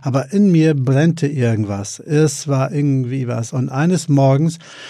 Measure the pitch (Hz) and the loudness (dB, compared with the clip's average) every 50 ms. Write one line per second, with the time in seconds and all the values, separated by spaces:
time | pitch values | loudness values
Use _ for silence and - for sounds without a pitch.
0 | - 139 120 143 - - - 202 208 196 170 160 156 160 151 139 127 135 135 139 | -6 -2 -2 -2 -2 -2 0 2 4 4 4 4 4 4 2 2 0 2 2 4
1 | 160 170 165 165 143 143 156 135 120 117 110 107 107 98 101 98 98 - - - | 4 2 2 0 -2 -2 -2 0 0 0 2 0 -2 -2 -4 -6 -6 -10 -12 -14
2 | - - 151 151 160 143 143 - - 143 139 131 135 - - 147 147 143 135 131 | -8 -2 0 2 2 0 0 -4 -6 -4 -2 -2 -2 -2 -2 -2 0 0 0 0
3 | 123 120 135 135 127 120 117 117 117 - - 127 127 135 131 135 156 180 185 170 | -2 -4 -4 -6 -4 -4 -4 -6 -6 -6 -4 -4 -4 -4 -2 -2 0 0 0 0
4 | - - 143 143 139 135 139 139 160 160 165 - - - - - - | 0 0 2 4 4 4 4 2 0 -2 -4 -6 -16 -20 -20 -20 -20